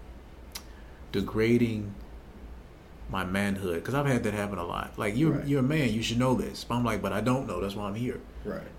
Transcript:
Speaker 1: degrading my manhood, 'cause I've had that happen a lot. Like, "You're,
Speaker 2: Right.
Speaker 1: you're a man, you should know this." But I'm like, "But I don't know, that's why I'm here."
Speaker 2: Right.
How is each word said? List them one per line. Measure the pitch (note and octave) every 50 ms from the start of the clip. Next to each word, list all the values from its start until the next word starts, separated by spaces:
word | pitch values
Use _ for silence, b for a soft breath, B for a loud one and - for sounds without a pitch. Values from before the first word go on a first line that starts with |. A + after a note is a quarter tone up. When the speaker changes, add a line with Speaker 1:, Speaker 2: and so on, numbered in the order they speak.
| - - - - - - - - - - - B B B B B B B B B B -
Speaker 1:
degrading | - G2+ G2 - - G#2+ A2 A2+ A#2+ B2 A#2+ A2 G#2+ G#2+ G#2 G2+ G2 - - - - - - - - - - - - - - - - - - - - - - -
my | - F#2+ F2+
manhood, | F2+ F#2 G2 G2+ G2+ G2 F#2+ F#2+ F2+ E2+ E2+ -
'cause | - B2
I've | C#3+ C#3+
had | C#3 B2 A#2 A2
that | G#2+ G2+
happen | G#2 G2+ G2+ G2+ F2
a | F2
lot. | F2 F#2+ G2+ - - -
Like, | - A2 G#2 G#2
"You're, | B2+ D#3+ D#3 C#3
Speaker 2:
Right. | - -
Speaker 1:
you're | C#3 C#3+ C#3
a | B2+
man, | C3 D#3 D#3+ C#3 A2+ G#2+
you | A2+
should | A2 - A#2 A#2
know | B2+ C3 B2
this." | G2 F#2+ - - - -
But | - A#2
I'm | A#2+ A#2+
like, | A2+ G#2+ F#2+
"But | G2+ F#2+ F#2+
I | G#2
don't | G#2+ B2 B2+ C3+ C#3
know, | A#2 F2+ F2+
that's | F#2+ G2+ G2+
why | G#2+ G#2
I'm | G2 G2+
here." | A2+ B2 A#2+ - - - - - - -
Speaker 2:
Right. | G#2 F#2 - - - -